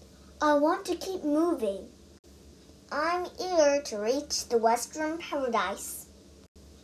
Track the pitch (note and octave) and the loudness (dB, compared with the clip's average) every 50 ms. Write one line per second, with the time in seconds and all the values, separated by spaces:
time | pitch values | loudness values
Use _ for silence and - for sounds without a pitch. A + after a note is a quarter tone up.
0 | - - - - - - - - - - D4 C#4+ D4 D#4+ F4+ G4+ - - E4 - | -20 -20 -20 -20 -20 -20 -8 -2 2 2 4 4 4 4 2 0 -2 -4 -6 -4
1 | - G4 F#4+ E4+ D#4 D4 C#4+ D#4 E4 F4 D#4 C4+ A3 G3 G3 F#3+ G3 - - - | -4 -6 -6 -4 -2 0 2 2 2 2 0 0 -2 -2 -4 -4 -8 -14 -20 -20
2 | - - - - _ - - - - - - - - - - - - - B3 C#4 | -20 -20 -20 -20 _ -20 -20 -20 -20 -20 -20 -20 -20 -20 -20 -20 -14 -8 -4 -2
3 | D#4 E4 F4 F4+ F4+ - - - F4 F#4 F#4 E4 D4 C#4+ C#4+ C#4+ C#4+ - A3+ G3+ | 0 0 0 0 -2 -4 -6 -6 -4 0 4 4 6 6 4 2 0 -4 -6 -2
4 | G#3 A3 C4 C#4+ D4 - - - - - A#3+ A#3 A3 A3+ A#3 - - - - D#4 | 0 0 0 0 -2 -4 -4 -6 -2 0 0 2 4 4 4 2 0 -4 -6 -4
5 | D#4 D#4 D#4+ E4 - - F4 C#4+ C4 B3 A3+ G#3+ F#3 F#3 G#3 - - - - - | -4 -4 -4 -6 -6 -6 -4 -2 -2 0 0 0 0 -2 -4 -6 -10 -12 -12 -14
6 | - - - - - - - - - - _ - - - - - | -16 -18 -20 -20 -20 -20 -20 -20 -20 -20 _ -20 -20 -20 -20 -20